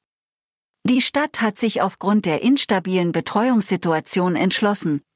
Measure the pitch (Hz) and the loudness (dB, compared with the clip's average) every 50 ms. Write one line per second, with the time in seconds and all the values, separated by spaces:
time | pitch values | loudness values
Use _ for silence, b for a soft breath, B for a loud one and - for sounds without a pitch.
0 | _ _ _ _ _ _ _ _ _ _ _ _ _ _ _ _ _ 214 254 254 | _ _ _ _ _ _ _ _ _ _ _ _ _ _ _ _ _ 0 2 2
1 | - - - 285 294 302 - - 226 214 208 - - 220 - - - 190 - - | 2 0 0 -2 -4 -4 -4 -2 -2 -2 -2 0 -2 -2 0 0 -2 -2 -4 -4
2 | - 190 208 214 - 180 156 - - 240 277 277 - - 214 190 165 185 185 185 | -2 0 0 2 2 0 -2 0 2 2 2 2 2 0 0 -2 0 0 0 0
3 | 175 170 160 170 - - - 208 226 262 247 220 196 - 196 175 - 180 - 156 | 0 0 0 -2 -4 -2 -2 0 0 2 2 2 2 0 -2 0 0 0 0 0
4 | - - - 190 180 180 175 - - 190 - - 214 202 208 - - 170 147 143 | -2 -2 -2 0 0 0 0 0 0 0 0 2 0 0 0 0 0 -2 -2 -2
5 | - _ _ | -4 _ _